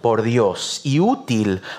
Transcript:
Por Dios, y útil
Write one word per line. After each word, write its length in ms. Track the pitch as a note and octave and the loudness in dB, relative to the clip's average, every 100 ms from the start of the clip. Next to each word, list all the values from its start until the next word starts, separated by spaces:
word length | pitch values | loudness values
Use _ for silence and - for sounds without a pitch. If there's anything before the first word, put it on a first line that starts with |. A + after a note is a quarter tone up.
Por 220 | A#2 A2 | 2 2
Dios, 580 | A2+ A#2+ G#2 F2+ - - | 2 2 2 0 -8 -6
y 160 | C#3+ C#3 | -2 2
útil 600 | G3 C4+ - A2+ G#2 F#2+ - | 2 0 -2 0 0 -2 -6